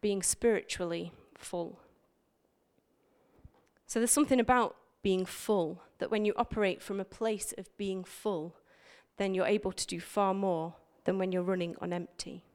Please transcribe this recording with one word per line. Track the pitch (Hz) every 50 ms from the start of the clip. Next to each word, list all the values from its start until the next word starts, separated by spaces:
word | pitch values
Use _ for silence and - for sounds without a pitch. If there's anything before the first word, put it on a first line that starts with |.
being | - 208 196 196
spiritually | 180 - - - - 240 220 185 - - - - 180 170 170 170 170 175 - - - _ -
full. | - - - - 175 170 - - - - - _ _ _ _ _ _ _ _ _ _ _ _ _ _ _ _ _ _ _ _ _ _ _ _ _ _ _ _ _ - _ - _ _ _ _ _ _ _ -
So | - 233
there's | 233 240
something | - 294 302 - 269 254
about | 233 - 254 247 226 - - - _ _ _ _
being | _ 196 185 185 185
full, | - - - - - 214 196 170 151 175 180 - - _ _
that | - -
when | - 214 214
you | 208 -
operate | - 240 - - 220 208 190 175 -
from | - - 196 196
a | 190
place | 190 - - 226 226 214 202 - - -
of | - 185 - _
being | - 208 196 190 190 185
full, | - - - - 214 196 165 156 170 - - _ _ - _ _ - - - _ _ _
then | - 202 196 190
you're | 185 185
able | - 202 196 202 190
to | 185 - -
do | - 180 170
far | 170 - - 208 202 196 190
more | 196 196 190 180 160 160 170 170 - _ _ _ _ _
than | - 185 190
when | 190 185
you're | 185 180
running | 180 180 190 185 175 170 170 -
on | - 175
empty. | 175 175 170 - - - - 165 - 175 _ _ _